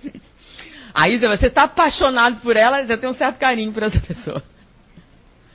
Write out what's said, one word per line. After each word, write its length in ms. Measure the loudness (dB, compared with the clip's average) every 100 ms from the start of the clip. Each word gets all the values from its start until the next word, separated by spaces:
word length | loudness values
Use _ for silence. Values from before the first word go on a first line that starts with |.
| -18 -18 -20 _ -20 -20 -20 -20 -6
Aí, 260 | 0 2 2
você 300 | 0 2 2
tá 140 | 2
apaixonado 800 | 2 2 0 2 0 2 2 0
por 160 | 0 2
ela, 260 | 4 2
você 140 | -2 -4
tem 120 | -4
um 40 |
certo 240 | -4 -4 0
carinho 340 | -2 0 -4
por 120 | -4
essa 160 | -2 -2
pessoa. 440 | -2 -6 -10 -10 -12 _ _ _ _ -20 -20 _ _ _ _